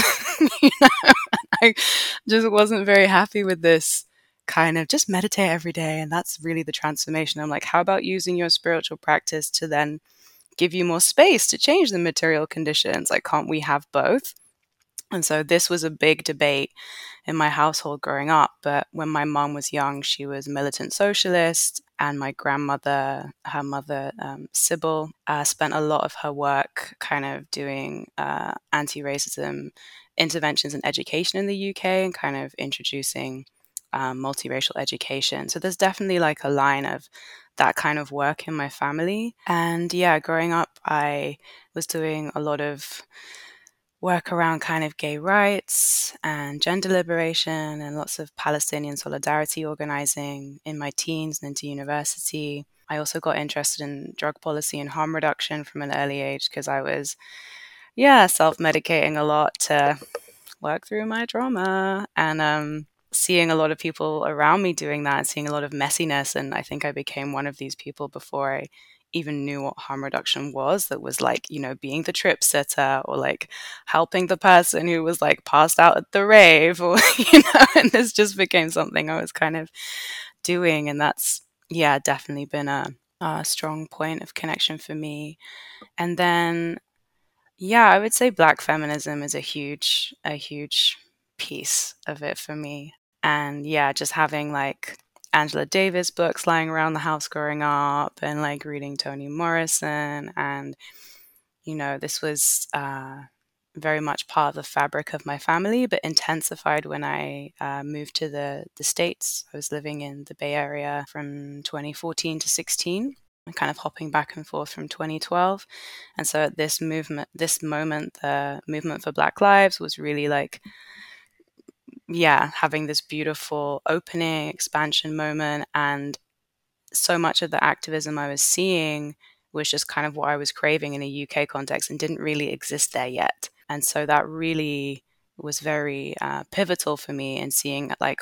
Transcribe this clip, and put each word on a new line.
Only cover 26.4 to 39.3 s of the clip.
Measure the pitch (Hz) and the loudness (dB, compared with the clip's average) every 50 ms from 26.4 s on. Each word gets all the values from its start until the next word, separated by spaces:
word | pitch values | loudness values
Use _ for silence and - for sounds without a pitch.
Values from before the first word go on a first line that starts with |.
| 143 143 139 139 - - - - - - - - | 0 0 2 0 0 -2 -4 -10 -10 -10 -12 -10
kind | - - 151 143 139 | -4 -2 -2 -2 -2
of | 139 139 143 147 - | -4 -6 -8 -10 -10
doing, | - 143 143 139 135 139 135 139 143 - - - - | -10 -8 -6 -6 -6 -6 -8 -8 -8 -10 -12 -12 -8
uh, | - 147 143 - 147 - - - - _ - - | -6 -4 -4 -4 -4 -4 -6 -8 -8 _ -2 -2
anti-racism | 147 147 143 - 147 143 139 139 143 - - - 147 143 143 143 143 143 147 _ - - - - - - _ - | -2 -2 -2 -8 -8 -6 -6 -4 -4 -4 -6 -6 -6 -6 -6 -6 -8 -10 -12 _ -18 -20 -20 -20 -20 -20 _ -2
interventions | - 165 156 156 165 151 151 143 - - 143 147 | 0 0 0 0 -2 -2 0 0 0 -2 -2 -4
in | 139 - 143 | -4 -4 -4
education | 139 - - - - 160 180 - - 196 | -4 -4 -4 -4 -2 -2 -2 -2 -2 -2
in | 202 | -2
the | 196 202 196 196 196 | -2 -4 -4 -4 -6
U | 190 | -6
K | - - 185 185 185 190 | -4 -2 0 0 0 0
and | 185 180 | -2 -4
kind | - - 156 139 135 139 | -4 -6 -4 -4 -4 -8
of | 139 - - - | -10 -8 -8 -8
introducing, | 139 135 - - - - 139 135 - - 131 135 131 131 131 135 _ _ _ _ _ - - _ - - | -6 -6 -6 -6 -6 -6 -4 -6 -6 -6 -6 -8 -8 -10 -12 -14 _ _ _ _ _ -14 -14 _ -8 -6
um, | 131 135 127 127 131 | -4 -4 -4 -4 -4
multiracial | 135 135 135 - - 131 131 131 131 - - | -4 -4 -4 -6 -6 -6 -4 -2 -2 -2 -2
education. | - 139 - 131 123 - - 135 135 131 - 139 139 143 - | -4 -6 -6 -6 -6 -6 -6 -4 -4 -2 -4 -4 -4 -6 -6
So | - 170 | -6 -4
there's | - 190 180 - 196 | -4 -4 0 2 0
definitely, | 190 185 - 208 190 185 175 | 0 0 0 -2 0 2 2
like, | 170 151 151 - - | 2 2 0 0 -2
a | 139 143 139 139 | 0 2 2 4
line | 139 139 139 139 - - | 2 2 0 -2 -4 -6
of | 131 - - - - - - - - - _ - | -8 -12 -16 -20 -20 -20 -20 -20 -20 -20 _ 0
that | - 139 - - | 2 2 2 2
kind | - - 156 151 151 | 0 0 0 -2 -2
of | 147 139 | -4 -6
work | 143 143 143 143 151 - - | -4 -2 -2 -2 -2 -4 -6
in | - 160 151 143 | -8 -6 -6 -6
my | 139 | -6
family. | - - 139 143 143 156 165 180 202 214 226 233 | -6 -6 -6 -4 -2 -2 -2 -2 -2 -4 -6 -8